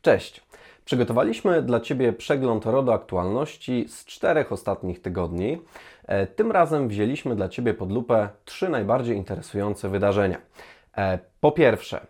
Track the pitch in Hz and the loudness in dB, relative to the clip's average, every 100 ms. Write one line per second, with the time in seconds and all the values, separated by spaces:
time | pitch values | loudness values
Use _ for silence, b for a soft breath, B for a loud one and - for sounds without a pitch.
0 | 170 98 - - _ B B B - 127 | 4 2 0 -18 _ B B B -4 0
1 | 120 117 - 226 202 170 123 120 - 135 | 2 2 2 0 2 2 2 -2 -2 0
2 | 123 117 - 147 131 110 113 131 127 107 | 0 0 -2 0 0 0 2 2 2 0
3 | - 92 90 117 151 - - 123 - - | 0 -4 -2 -2 -4 -8 -4 -4 -4 -10
4 | - - 190 156 - 98 - 95 92 87 | -20 -2 2 2 0 -4 -4 -4 -6 -6
5 | 95 90 85 85 101 165 B B B B | -6 -4 -2 -2 -4 -4 B B B B
6 | - 98 95 - 220 196 156 151 127 104 | -4 -2 -2 0 0 2 2 2 0 0
7 | 107 143 139 107 92 - 120 - 92 110 | -2 -2 -4 -2 -4 -2 -2 -2 -4 -4
8 | 120 113 104 - - - 185 135 101 127 | 2 2 2 -6 -18 -6 -2 -2 0 0
9 | 117 101 95 92 - 101 101 101 98 98 | 0 -4 -4 -8 -6 -4 -4 -4 -2 0
10 | 101 98 98 87 _ B B B B - | 2 2 2 -2 _ B B B B -4
11 | 98 92 - _ 151 151 139 107 - - | -2 -2 -6 _ 2 6 4 4 -4 -12